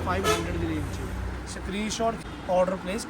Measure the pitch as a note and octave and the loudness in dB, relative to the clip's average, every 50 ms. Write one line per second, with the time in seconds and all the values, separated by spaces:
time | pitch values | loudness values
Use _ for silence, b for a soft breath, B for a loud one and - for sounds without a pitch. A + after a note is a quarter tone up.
0 | - F#3 F3+ F#3+ G3 G#3+ G#3+ E3+ E3+ F3 E3+ E3+ E3+ E3 D#3+ D3+ D3 - - - | 2 0 2 2 4 4 2 2 2 0 0 0 0 0 0 0 -2 -2 -4 -4
1 | - - - - - - - - - - - - - G3 F#3 G#3 G#3+ G#3 - - | -4 -4 -4 -4 -4 -4 -4 -6 -8 -8 -8 -6 -6 -4 -2 -2 0 0 0 2
2 | A3+ A3+ A3+ D#3+ - - - - - F#3+ F3+ F3+ F#3 F#3 F#3+ F3+ F3+ F3+ G3 A#3 | 2 2 2 0 -4 -8 -10 -6 0 4 6 6 6 4 2 0 -2 -2 -4 -4
3 | - - | -2 0